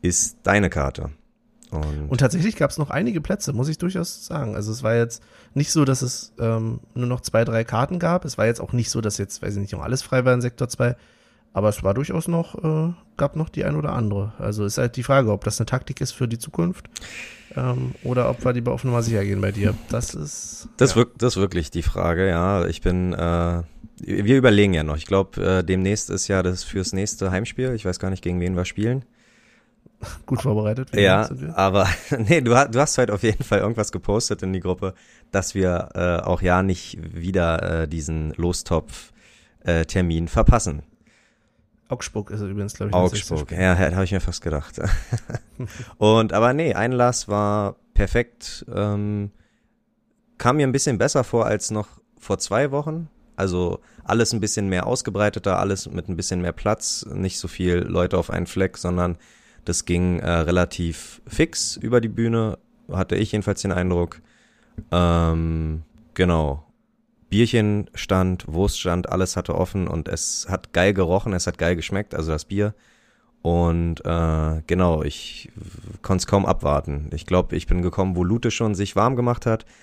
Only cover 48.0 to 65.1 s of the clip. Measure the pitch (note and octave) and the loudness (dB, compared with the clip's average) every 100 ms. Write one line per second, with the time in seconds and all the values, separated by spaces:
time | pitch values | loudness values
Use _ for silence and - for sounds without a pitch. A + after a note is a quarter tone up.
48 | G2 A#2+ A#2+ - - - - F#2+ G#2 G#2 | 2 2 -2 -6 -16 -14 -8 -2 -2 -2
49 | G#2 G#2 G2+ - _ _ _ _ _ _ | -2 -4 -6 -10 _ _ _ _ _ _
50 | _ _ _ - - D#3 C3+ C3 D3+ G#2+ | _ _ _ -2 2 4 4 2 0 2
51 | C3 C#3+ A#2+ A#2 G#2+ G#2 - G#2+ G#2 - | 2 0 0 0 2 0 -2 -6 -6 -12
52 | _ _ - B2 - A2 C#3+ C#3 D3+ D#3+ | _ _ -6 -4 -2 0 0 -2 -4 -6
53 | D#3+ _ _ - G2 F2+ F2 - _ - | -10 _ _ -4 -2 0 -2 -4 _ -10
54 | - A2+ A2 A2+ G#2 - G2 F2+ - B2+ | 0 2 2 0 -2 -2 -2 0 0 -2
55 | - G2 G#2 G2+ G2+ F#2 F#2+ G2 - F2 | -2 0 0 0 0 0 0 -2 -6 -8
56 | - F2 - F2+ F2 - G#2 A2 - - | -6 -6 -4 -2 -4 -2 -2 -2 -2 -6
57 | - F#2+ F#2+ - F2+ - F2+ F2 F2 F2 | -8 -4 -4 -4 -8 -2 2 2 0 0
58 | F2 F#2 - F2 F2 F#2+ F#2+ - F2 F2+ | 2 0 -2 -4 -4 -2 -2 -2 -4 0
59 | F2+ F2 _ _ _ _ - E2+ - F2 | 0 -2 _ _ _ _ -6 -4 0 2
60 | F2+ F2 F2 E2+ D#2+ F2+ F2 - E2+ D#2 | 2 2 0 2 2 2 2 0 -4 -6
61 | - - - - D#3+ - - - A2+ B2 | -12 -20 -6 0 0 0 -6 -6 2 2
62 | A2+ G#2 A2+ A2+ A2 - _ _ - F#2 | 2 0 0 2 0 -4 _ _ -6 -2
63 | F2+ F#2 G#2 G#2+ G#2 G2 G2 F2+ F2+ F2 | 0 0 0 0 -2 -2 0 0 2 0
64 | E2+ - - _ _ _ _ - - F2 | -2 -6 -20 _ _ _ _ -16 -2 2
65 | F2 | 4